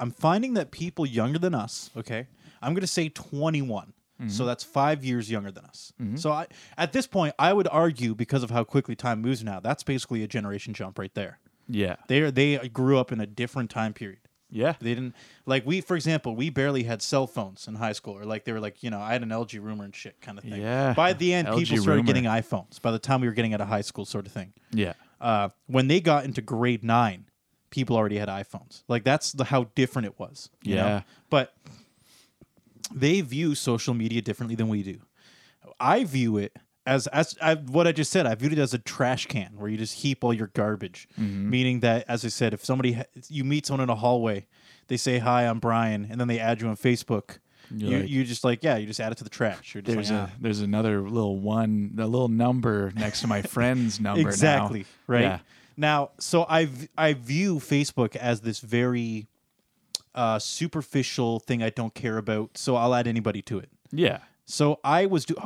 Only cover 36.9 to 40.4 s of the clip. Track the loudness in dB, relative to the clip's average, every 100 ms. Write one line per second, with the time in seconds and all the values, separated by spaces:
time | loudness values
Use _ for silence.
36.9 | 0 0 0 0 0 2 2 2 4 4
37.9 | 4 0 2 2 2 0 2 0 0 -4
38.9 | -2 0 0 -4 -6 -8 -8 -6 -4 -6
39.9 | -4 -4 0 0 0